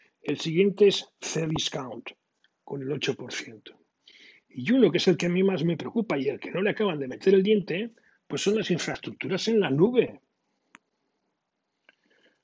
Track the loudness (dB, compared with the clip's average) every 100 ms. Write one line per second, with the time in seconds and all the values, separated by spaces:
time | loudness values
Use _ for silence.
0 | _ _ -6 -4 0 2 2 6 4 4
1 | -6 _ -8 -4 -2 -4 -4 -6 -10 -12
2 | -14 -18 _ _ _ _ -12 -10 -6 -4
3 | -4 -6 -10 -12 -12 -18 -20 -20 _ _
4 | -20 -20 -20 _ _ -8 0 4 6 4
5 | 2 2 0 2 2 2 0 -2 -4 -4
6 | -2 -2 -2 -6 -8 -4 -2 0 -2 -2
7 | -8 -2 4 4 4 2 0 -6 -6 -12
8 | _ _ _ -4 0 0 0 -2 -2 -8
9 | -10 -10 -6 -4 0 2 2 4 4 4
10 | 0 -6 _ _ _ _ _ -20 _ _
11 | _ _ _ _ _ _ _ _ _ _
12 | _ _ _ _